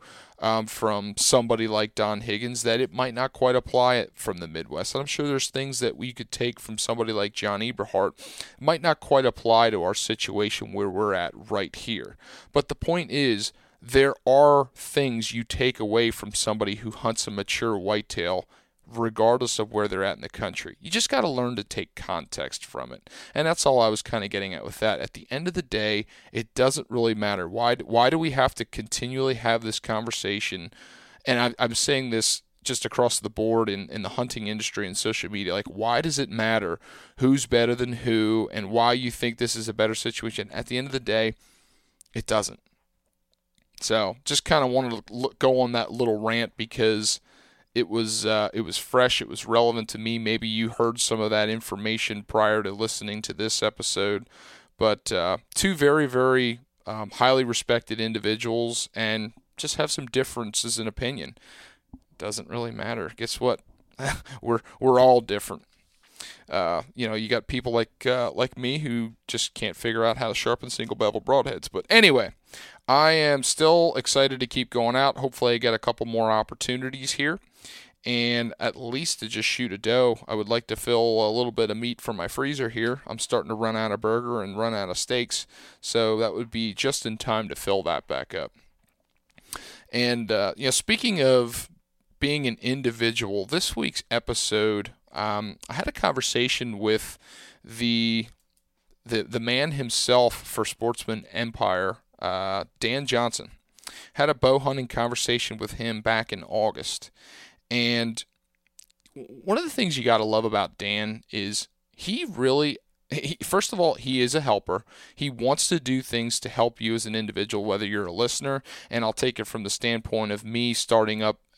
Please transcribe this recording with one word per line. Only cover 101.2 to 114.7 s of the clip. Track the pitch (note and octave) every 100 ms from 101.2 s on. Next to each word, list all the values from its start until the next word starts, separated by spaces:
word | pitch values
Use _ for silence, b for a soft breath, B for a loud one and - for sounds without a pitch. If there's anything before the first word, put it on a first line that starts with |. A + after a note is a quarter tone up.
| -
Empire, | F#2+ A#2 A2+ G2+ F#2 F#2+ A2 _ _
uh, | F#2 F#2 F#2+ F#2+ - _
Dan | A2+ C3+ C#3
Johnson. | A#2+ A#2+ - - - _ _ B B B
Had | - D3
a |
bow | C#3 C3 C3+
hunting | C#3 C3+ B2
conversation | B2 A#2+ A#2+ - A#2+ - A2
with | A2
him | - A2+ A2
back | A2 A2+ A#2
in | G2+
August. | - A2 G#2+ D2+ - - - B B B B B _
And | A#2+ A#2+ A#2+ A#2 A2+ - _ _ _ _ - _ _ _
w-, | - - C3
one | F#3+ A#3
of |
the | F4
things | - G3 C#3
you |
gotta | A#2+ A2+
love | G#2+ A2
about | A2+ G#2 F#2 -
Dan | G2+ G#2 G#2+ A2 -
is | G#2+ G2+ G#2+ - _ _
he | - - A#3
really, | D#4+ A#2+ C3 C#3 D3+ A#2+ _ _ _
he, | D3 C3+ C3
first | - F#3+ -
of | G3
all, | E3+
he | - C3 C3
is | B2
a | D3+
helper. | C3+ G#2 -